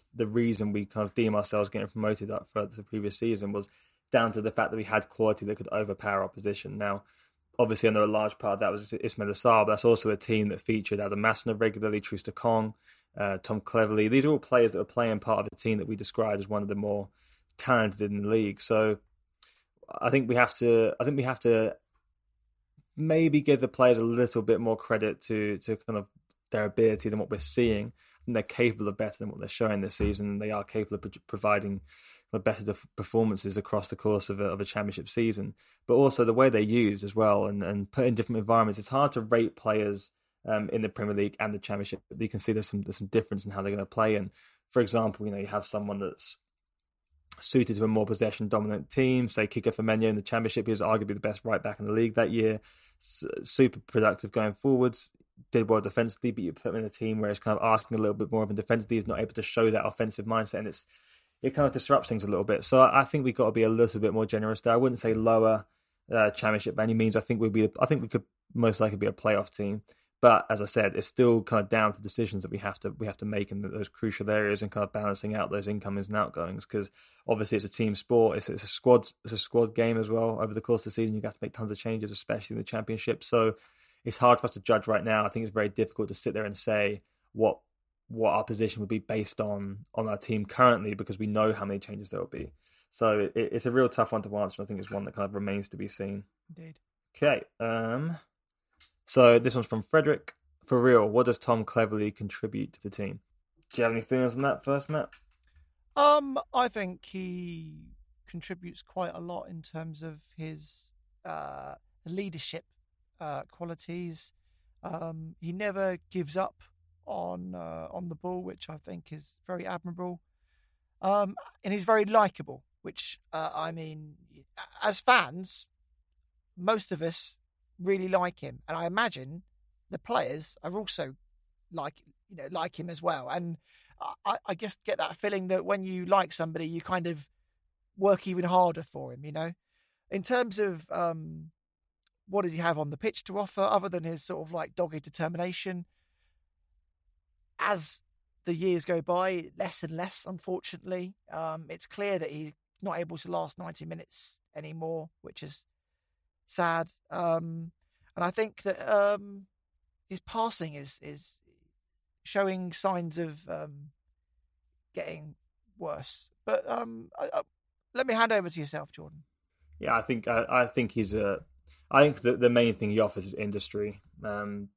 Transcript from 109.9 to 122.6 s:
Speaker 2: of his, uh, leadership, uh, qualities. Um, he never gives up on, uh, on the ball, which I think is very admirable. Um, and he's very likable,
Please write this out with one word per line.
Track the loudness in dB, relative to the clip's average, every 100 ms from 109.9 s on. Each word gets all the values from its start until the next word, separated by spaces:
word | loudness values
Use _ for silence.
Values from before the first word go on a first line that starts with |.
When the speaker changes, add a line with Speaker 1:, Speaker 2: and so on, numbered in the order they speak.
| -12
Speaker 2:
of | -14 -16 -20 -14
his, | -12 -12 -18 -20 -20 _ _ _ -10
uh, | -10 -10 -12 -14 -18 _ _ -12
leadership, | -8 -8 -10 -12 -12 -14 _ _ _ _ -14
uh, | -10 -10 -12
qualities. | -12 -12 -12 -10 -8 -8 -10 -16 _ _ _ _ _
Um, | -10 -8 -8 -10 -14 -12
he | -10
never | -6 -4 -2 -2 -4 _
gives | -6 -4 -4
up | -4 -6 _ _ _ _ -10
on, | -8 -6 -8 -10 -10
uh, | -10 -10 -10
on | -10 -10
the | -10
ball, | -8 -8
which | -10 -12 -14
I | -16
think | -14 -16 -14
is | -18 -18 _ -10
very | -10 -8
admirable. | -10 -10 -8 -8 -10 _ _ _ _ _ _ _ _
Um, | 0 2 0 -4 -16 -8
and | -4
he's | -2
very | 2 4 4
likable, | 4 4 0 -14 -16